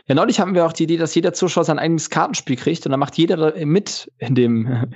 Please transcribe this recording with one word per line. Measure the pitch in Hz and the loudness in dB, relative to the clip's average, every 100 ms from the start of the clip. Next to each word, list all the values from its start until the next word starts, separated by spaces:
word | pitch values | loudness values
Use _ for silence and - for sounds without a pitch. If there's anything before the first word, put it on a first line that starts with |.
| - | -2
Ja, | 139 | 2
neulich | 214 214 | 2 0
hatten | 185 | 0
wir | 180 165 | 2 0
auch | |
die | 160 | 0
Idee, | 160 165 | -2 0
dass | 160 | 0
jeder | - 175 | 0 0
Zuschauer | - 180 - | 0 0 2
sein | 165 151 | 0 0
eigenes | 160 165 - | 0 0 0
Kartenspiel | 160 226 196 - 123 | -2 -2 -4 -4 -2
kriegt | - 165 147 | -2 -2 -2
und | |
dann | 135 | -2
macht | 139 - | -2 2
jeder | 165 175 | 2 2
da | 156 175 | 0 0
mit | 151 175 214 - - - | 0 0 0 -8 -14 -10
in | 117 | 0
dem, | 127 120 117 113 123 123 | 2 4 2 0 -2 -4